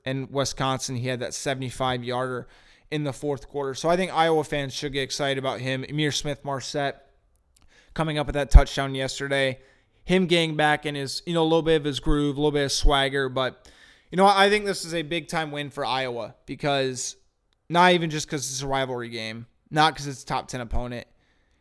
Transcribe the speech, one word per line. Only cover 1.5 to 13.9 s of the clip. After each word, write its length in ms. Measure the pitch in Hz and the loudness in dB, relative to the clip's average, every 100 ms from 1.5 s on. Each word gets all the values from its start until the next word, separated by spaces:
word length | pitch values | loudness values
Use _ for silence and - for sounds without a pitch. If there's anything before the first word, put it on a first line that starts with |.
| 131 127 - 127 127 | -4 -6 -4 -2 -2
yarder 440 | 120 123 127 123 120 - - _ - | -4 -4 -4 -6 -10 -20 -20 _ -8
in 140 | 151 | -4
the 80 | 143 | -4
fourth 360 | 123 147 135 - | -4 -4 -6 -6
quarter. 260 | 143 135 | -6 -6
So 140 | 127 160 | -2 0
I 80 | 180 | 2
think 160 | 180 | 2
Iowa 320 | 143 165 160 | 2 4 2
fans 280 | 143 147 135 | 0 -4 -4
should 180 | - 143 | -6 -6
get 100 | 139 | -4
excited 360 | 131 - 143 135 | -4 -2 -2 -2
about 220 | 131 110 | -4 -4
him. 220 | 131 131 | -4 -6
Ihmir 320 | 123 147 151 | -6 -2 -2
Smith-Marsette 960 | - 147 139 143 135 - 151 139 - _ _ _ _ _ _ - _ _ | -2 -6 -8 -8 -8 -6 -4 -4 -6 _ _ _ _ _ _ -20 _ _
coming 240 | - 156 151 | -4 -2 -2
up 80 | 143 | -2
with 80 | |
that 160 | 143 139 | -2 8
touchdown 440 | - 135 - 135 | 10 10 0 -4
yesterday. 640 | 135 131 - 139 139 135 131 - _ _ _ | -2 -4 -4 -2 0 0 -2 -14 _ _ _
Him 220 | - 185 170 | 0 2 4
getting 280 | 170 160 | 2 2
back 320 | 156 151 151 151 | 2 2 2 -2
in 80 | |
his, 280 | 143 135 - 175 | -6 -6 -8 -4
you 80 | |
know, 80 | 170 | 0
a 20 | |
little 180 | 160 165 | 4 4
bit 140 | 160 160 | 4 2
of 80 | |
his 140 | 147 127 | 2 -2
groove, 380 | - 147 147 139 | 2 2 2 2
a 40 | |
little 120 | 147 | 0
bit 140 | 147 139 | 2 0
of 40 | |
swagger. 580 | - 151 139 135 139 131 | 4 4 4 2 0 -2
But, 400 | 127 127 - - _ - | -2 -4 -6 -20 _ -20